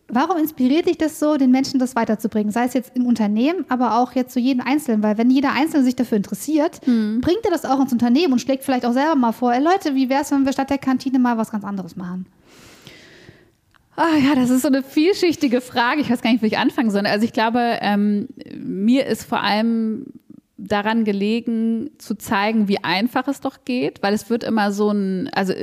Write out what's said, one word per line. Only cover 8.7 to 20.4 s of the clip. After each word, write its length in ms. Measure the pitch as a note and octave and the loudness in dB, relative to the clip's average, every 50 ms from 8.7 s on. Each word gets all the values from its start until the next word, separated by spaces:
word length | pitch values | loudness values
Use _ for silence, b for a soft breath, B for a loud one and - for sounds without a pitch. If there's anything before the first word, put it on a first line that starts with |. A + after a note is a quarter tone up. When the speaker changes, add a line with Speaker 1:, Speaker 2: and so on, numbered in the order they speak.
| C4 B3 B3 | -2 0 0
Speaker 1:
auch 60 | A#3+ A#3+ | 0 0
selber 200 | C4 C#4+ D#4+ E4 | 2 2 2 2
mal 200 | C4+ A#3+ A3+ A3 | 2 2 0 0
vor, 200 | - B3 A#3+ A#3+ | 0 0 0 2
„Ey 80 | B3+ | 2
Leute, 320 | C#4+ E4 F#4 G4 F#4+ D#4 C4+ | 2 2 2 2 0 -2 0
wie 160 | C4+ C4+ B3 | 0 0 2
wär's, 220 | C4+ C#4 D4 - | 0 -2 0 0
wenn 140 | C#4+ C#4 C4+ | 0 2 2
wir 60 | C#4 | 0
statt 200 | C4 - C4+ - | 0 -2 -2 -2
der 80 | C#4 C4+ | -2 -2
Kantine 400 | - C4 C4 B3+ - C4+ B3 C4 | 0 -2 -2 -2 -2 0 0 2
mal 180 | B3 A#3+ A#3+ | 2 2 2
was 140 | A3 A3 - | 0 -2 -4
ganz 120 | - G#3 G3+ | -4 -8 -6
anderes 320 | G3+ G3+ F#3+ F3+ E3+ - | -6 -8 -8 -8 -10 -12
machen?“ 300 | - F3+ F3+ F#3 F#3 F#3 - _ B B B B B B B B B B B B B B B B B B B B B B B B _ _ _ _ _ _ _ _ | -10 -10 -8 -8 -10 -10 -14 _ B B B B B B B B B B B B B B B B B B B B B B B B _ _ _ _ _ _ _ _
Speaker 2:
Ah, 220 | - D#4 E4 D#4 | -2 0 2 4
ja, 160 | D4+ C4 C#4 D4+ | 4 4 4 4
das 160 | B3+ B3+ A#3+ | 2 2 2
ist 120 | B3+ C4 | 2 2
so 80 | B3 D4+ | 2 2
eine 120 | C4 C4+ | 0 0
vielschichtige 800 | C4 - - D#4 D4+ F#4 G4+ - F#4 F4 D4 - D4 C4+ A3 B3+ | -2 -2 0 2 2 2 2 2 2 0 2 0 0 0 0 0
Frage. 400 | B3+ - - B3+ A#3 B3 D4 D4+ | -2 -2 -2 -2 0 0 0 -2
Ich 80 | A#3+ - | 0 0
weiß 120 | A#3+ - | -2 0
gar 100 | - A3+ | 2 2
nicht, 100 | A#3 A3+ | 2 2
wo 60 | A3 | 2
ich 100 | G#3+ G#3 | 0 0
anfangen 320 | - A3 D4+ - - B3 A3 | 0 0 0 0 0 0 0
soll. 160 | G3 G3+ G3+ | 0 0 0
Also 200 | - - G#3 A#3 | 0 0 0 0
ich 80 | A3+ - | 0 0
glaube, 440 | - A3 A#3 A3+ B3 A#3+ A#3 A3+ - | 0 0 0 0 0 0 0 -2 -2
ähm, 480 | - G3+ G#3 G3+ G#3 G#3 G#3 G#3 - - - - - - - | -2 -2 0 0 2 0 0 -2 -4 -8 -14 -18 -18 -16 -14
mir 480 | - - - F#3 F#3 G3+ A3+ B3 C#4 - | -12 -8 -8 -6 -2 2 2 2 2 2
ist 180 | - A3+ - - | -2 -4 -6 -4
vor 160 | - A#3+ - | -4 -4 -2
allem 640 | - - G3+ G#3+ A3 A#3 A#3 A3+ A3+ A3 A3 - - - - - _ _ - - | 0 0 0 0 0 0 0 -2 -2 -4 -6 -8 -10 -14 -18 -20 _ _ -20 -20